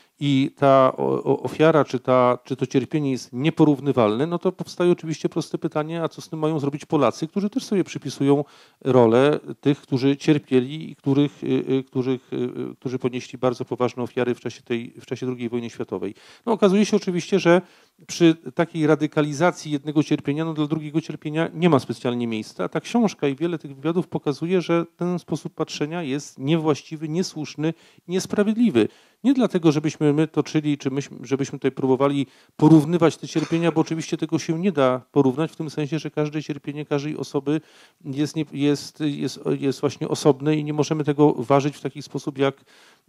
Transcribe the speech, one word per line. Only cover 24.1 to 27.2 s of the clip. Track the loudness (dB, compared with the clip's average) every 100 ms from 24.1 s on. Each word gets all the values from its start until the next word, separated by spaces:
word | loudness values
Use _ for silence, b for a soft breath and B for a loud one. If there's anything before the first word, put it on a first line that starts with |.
| -4 -4 -4 -2 -2
że | 0 0 -2 -6
ten | -4 -4
sposób | -6 -8 -8
patrzenia | -8 -8 -4 -6 -6
jest | -6 -6 -8 -8
niewłaściwy, | 0 2 2 0 -4 -10 -4
niesłuszny | -4